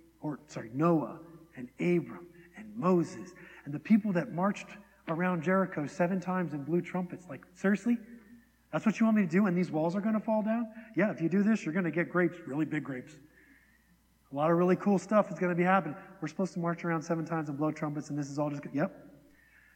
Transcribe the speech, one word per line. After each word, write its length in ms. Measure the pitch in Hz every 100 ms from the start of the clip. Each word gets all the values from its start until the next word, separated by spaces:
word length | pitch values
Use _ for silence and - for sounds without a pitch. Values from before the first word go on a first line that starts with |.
| - _
or, 180 | 156 135 -
sorry, 240 | - 113
Noah, 460 | 127 165 165 110 - - - - -
and 140 | 123 -
Abram, 480 | 175 175 143 - - - - -
and 180 | - 107
Moses, 560 | 170 180 151 - 95 - - - 143
and 80 |
the 60 | 147
people 320 | - 214 214
that 200 | 175 127
marched 340 | 156 196 196 - - - _ -
around 360 | 160 180 180
Jericho 440 | 156 190 185 165 139
seven 320 | - 175 190
times 340 | 175 185 165
and 120 | 147 139
blew 160 | 175
trumpets. 440 | 175 185 180 - -
Like, 160 | - -
seriously? 440 | - 190 208 240 240 - - - - _ _ _
That's 140 | - 220
what 140 | -
you 60 | 226
want 120 | 214
me 60 |
to 60 | 185
do, 160 | 175 208
and 120 | 175
these 140 | 160
walls 240 | 151 165 196
are 60 |
gonna 180 | 214 220
fall 240 | 220 220
down? 240 | 208 226 226 - - -
Yeah, 160 | 202
if 100 | 165
you 80 | 165
do 120 | 190
this, 240 | 202 220 156
you're 80 |
gonna 180 | 170 170
get 180 | 160 170
grapes, 280 | 175 175 - -
really 200 | 139 147
big 180 | 156
grapes. 320 | 143 127 - - - _ - _ _ _ _ _ _ _ _
A 40 | 139
lot 160 | 156
of 60 | 170
really 180 | 180 185
cool 240 | 202 190
stuff 320 | - 214 190
is 80 | 170
gonna 160 | 180 175
be 80 |
happening. 320 | 175 190 156 135 - -
We're 60 | 151
supposed 260 | - 185
to 60 | 175
march 260 | 170 170 170
around 160 | 165
seven 240 | 151 165 156
times 240 | 165 151
and 80 | 139
blow 140 | 156
trumpets, 380 | 156 156 147 -
and 100 | 147
this 100 | 143
is 80 | 143
all 120 | 147
just, 140 | 143 -
yep. 340 | 139 170 - - - - _ _ _ _